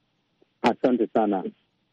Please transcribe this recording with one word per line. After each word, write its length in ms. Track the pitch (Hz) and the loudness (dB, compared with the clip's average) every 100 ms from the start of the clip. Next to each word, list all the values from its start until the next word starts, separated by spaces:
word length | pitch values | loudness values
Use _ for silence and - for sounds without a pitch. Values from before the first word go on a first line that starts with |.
| _ _ _ _ _ _ | _ _ _ _ _ _
Asante 460 | - 104 135 120 107 | -2 0 0 0 0
sana. 360 | 117 104 95 85 - _ _ _ | 0 0 -2 -6 -14 _ _ _